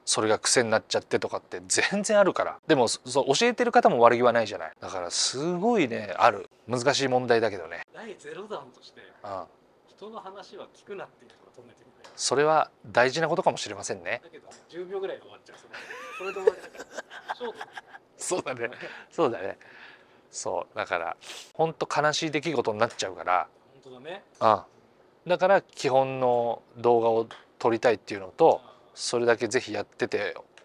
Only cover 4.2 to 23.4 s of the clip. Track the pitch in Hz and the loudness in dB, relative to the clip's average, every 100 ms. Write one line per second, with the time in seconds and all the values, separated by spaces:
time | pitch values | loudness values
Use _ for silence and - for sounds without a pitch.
4.2 | 123 117 107 95 80 - 85 92 87 - | 4 4 0 -4 -10 -12 -10 -8 -6 -2
5.2 | - 127 160 180 214 233 131 113 101 - | -2 -2 -4 -2 0 2 0 -2 -6 2
6.2 | 117 101 - _ - 123 120 131 135 127 | 2 2 -6 _ -6 -2 0 0 2 2
7.2 | 127 120 110 98 80 85 - 165 220 190 | 4 2 2 -2 -10 -12 -14 -16 -16 -16
8.2 | 147 160 208 185 131 123 - - 95 _ | -16 -16 -12 -14 -14 -20 -20 -20 -20 _
9.2 | 104 95 85 _ _ _ _ - 208 220 | -12 -12 -12 _ _ _ _ -20 -18 -16
10.2 | 190 196 185 196 123 _ - 196 147 _ | -16 -18 -18 -18 -20 _ -18 -16 -16 _
11.2 | - _ 98 - 120 - _ _ - - | -20 _ _ -20 -20 -20 _ _ -20 -6
12.2 | - 127 151 156 - _ - 104 127 135 | 0 2 4 4 2 _ -2 4 4 2
13.2 | 165 170 175 120 - 101 101 104 87 117 | -2 0 0 0 -4 -10 -8 -8 -6 -8
14.2 | - - - - - 165 180 196 190 139 | -8 -20 -20 -20 -18 -14 -10 -10 -10 -12
15.2 | 104 101 - - 117 - - 480 - - | -16 -20 -20 -20 -20 -18 -16 -16 -14 -12
16.2 | 381 - 381 - - - - - - - | -10 -4 -2 -2 -6 -18 -16 -14 -14 -14
17.2 | - - - - - - - - _ - | -12 -10 -10 -12 -14 -18 -20 -20 _ -12
18.2 | - - - 120 117 117 170 - - - | -6 -4 -4 -6 -6 -8 -16 -16 -10 0
19.2 | 151 104 95 - - - - - _ _ | 0 0 -8 -10 -14 -20 -20 -20 _ _
20.2 | _ - - 90 - 107 98 90 82 - | _ -10 -6 -6 -6 -8 -4 -4 -4 -10
21.2 | - - - - 160 156 156 151 151 147 | -14 -18 -10 -2 -2 -2 -4 0 0 0
22.2 | 165 147 135 139 113 104 117 - 98 90 | -2 -2 -2 -2 0 0 0 -2 -8 -6
23.2 | 82 90 | 0 0